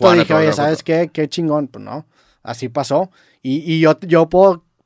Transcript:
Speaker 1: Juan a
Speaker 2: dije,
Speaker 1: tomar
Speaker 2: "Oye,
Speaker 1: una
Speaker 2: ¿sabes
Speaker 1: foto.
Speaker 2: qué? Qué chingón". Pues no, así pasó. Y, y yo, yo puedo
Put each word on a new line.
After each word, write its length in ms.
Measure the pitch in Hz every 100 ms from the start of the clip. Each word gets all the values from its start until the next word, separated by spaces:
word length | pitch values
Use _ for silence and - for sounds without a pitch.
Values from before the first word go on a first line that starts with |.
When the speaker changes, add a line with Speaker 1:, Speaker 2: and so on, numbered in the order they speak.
| 185
Speaker 1:
Juan 60 |
a 20 | 175
Speaker 2:
dije, 120 | 160
Speaker 1:
tomar 120 | 156
Speaker 2:
"Oye, 80 | 156
Speaker 1:
una 80 | 147
Speaker 2:
¿sabes 220 | 147 156
Speaker 1:
foto. 60 | -
Speaker 2:
qué? 240 | 160 170
Qué 160 | - 151
chingón". 400 | - 165 151 139
Pues 160 | -
no, 220 | 104 131 - _ _ _
así 260 | - 117 127
pasó. 400 | 131 131 143 185 _ _ _
Y, 280 | 131 143 175
y 100 | 160
yo, 180 | 160 156
yo 280 | 185 165 160
puedo 340 | 180 196 175 _ _